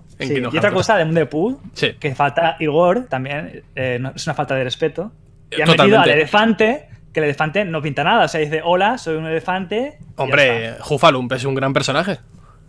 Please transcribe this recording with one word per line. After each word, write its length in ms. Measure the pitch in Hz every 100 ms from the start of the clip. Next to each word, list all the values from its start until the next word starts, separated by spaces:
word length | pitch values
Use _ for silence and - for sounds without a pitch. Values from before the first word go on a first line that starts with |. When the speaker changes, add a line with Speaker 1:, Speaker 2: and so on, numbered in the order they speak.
| - -
Speaker 1:
en 100 | 135
Speaker 2:
Sí, 60 |
Speaker 1:
Kingdom 200 | 131 123
Speaker 2:
y 40 | 156
otra 120 | 208
Speaker 1:
Hearts 40 |
dos. 120 | 185 202
Speaker 2:
cosa 100 | 202
de 60 |
Winnie 160 | 160 165
the 60 | 151
Pooh, 340 | 151 214 269 -
Speaker 1:
Sí. 180 | - 127 -
Speaker 2:
que 160 | 147
falta 420 | 127 143 165 165 -
Igor 460 | 156 151 175 233 247
también, 540 | 131 135 143 - - -
eh, 240 | 139 127 120
no, 120 | 131
es 120 | - 160
una 80 |
falta 200 | 151 139
de 100 | 135
respeto. 480 | 127 - 156 160 208 - - - -
Y 60 | 117
Speaker 1:
Eh, 60 |
Speaker 2:
han 60 | 165
metido 80 | 160 139
Speaker 1:
totalmente. 220 | 214 170
Speaker 2:
al 60 | 147
elefante, 680 | 151 208 226 220 220 285 - - -
que 80 | 160
el 40 |
elefante 400 | 147 135 156 190
no 160 | 190 160
pinta 220 | 151 135
nada, 200 | 165 226
o 40 | 156
sea, 120 | 165
dice, 200 | 147 156
"Hola, 340 | 170 180 202 247
soy 180 | 165 156
un 100 | 160
elefante", 720 | 160 170 185 185 214 277 -
y 40 |
ya 80 | - -
Speaker 1:
Hombre, 500 | 135 147 131 113 113
Speaker 2:
está. 140 | 117 -
Speaker 1:
Hufalump 380 | 143 165 131 123
es 120 | 131
un 100 | 139
gran 180 | 135 135
personaje. 460 | 139 139 139 185 156 - - - -